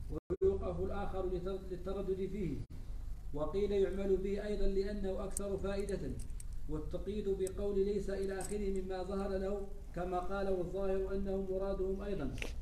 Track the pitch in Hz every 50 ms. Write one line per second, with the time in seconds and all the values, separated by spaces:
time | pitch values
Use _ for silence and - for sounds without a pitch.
0 | - - - 156 - _ 175 - 190 190 196 - 220 196 170 165 190 190 190 196
1 | 202 190 185 190 185 180 180 175 170 190 196 190 190 - 185 170 - 185 190 196
2 | 185 175 190 185 196 185 - - 185 156 135 - - - - - - - - -
3 | - - - - - - - 147 175 208 - 196 208 202 202 196 190 180 185 190
4 | 196 196 190 180 - 196 196 208 208 208 208 185 - 202 196 190 196 202 208 208
5 | 196 190 185 175 165 170 - - 202 202 196 - - 196 202 196 202 202 190 165
6 | 151 131 123 127 - - - - - - - - - - 151 156 151 - - 175
7 | - 196 208 214 190 196 190 185 185 185 - 190 196 202 202 196 196 202 208 202
8 | 196 208 196 196 196 196 196 190 185 - 202 208 208 190 190 190 185 185 185 185
9 | 180 185 202 196 196 190 190 190 190 190 202 202 - - - - - - - 170
10 | 175 180 185 180 180 185 196 202 190 190 190 180 175 - 180 190 196 190 190 190
11 | 190 190 196 196 196 196 190 196 190 185 185 190 196 196 190 185 185 190 190 196
12 | 202 208 208 - 143 127 - - - - - -